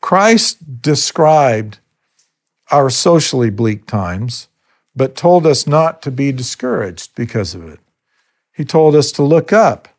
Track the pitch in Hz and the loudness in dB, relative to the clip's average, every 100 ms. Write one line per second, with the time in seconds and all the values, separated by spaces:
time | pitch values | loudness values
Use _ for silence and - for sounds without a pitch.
0 | - 185 208 226 - - 156 123 151 143 | 0 2 4 2 0 -8 -14 -8 -2 -2
1 | - - 156 156 139 110 107 - _ _ | -2 0 4 4 2 0 -6 -16 _ _
2 | _ _ _ _ _ _ _ 147 135 123 | _ _ _ _ _ _ _ 0 2 0
3 | - 170 156 135 117 98 117 104 - 107 | 2 2 2 -2 -2 -2 -4 -4 -6 -6
4 | 92 90 120 - - _ _ _ _ - | -6 -6 -8 -10 -16 _ _ _ _ -4
5 | 131 - 170 180 160 139 - 151 160 160 | -4 0 2 4 4 0 0 0 0 -4
6 | - 131 139 131 123 - 254 226 101 85 | -10 -4 -4 -4 -8 -8 -6 -6 -6 -10
7 | - - 117 113 92 95 82 76 _ _ | -18 -10 -8 -6 -8 -10 -18 -20 _ _
8 | _ _ _ _ _ _ 147 165 156 151 | _ _ _ _ _ _ -2 2 4 4
9 | 147 - 143 165 165 208 202 101 _ | 2 0 2 2 2 2 2 0 _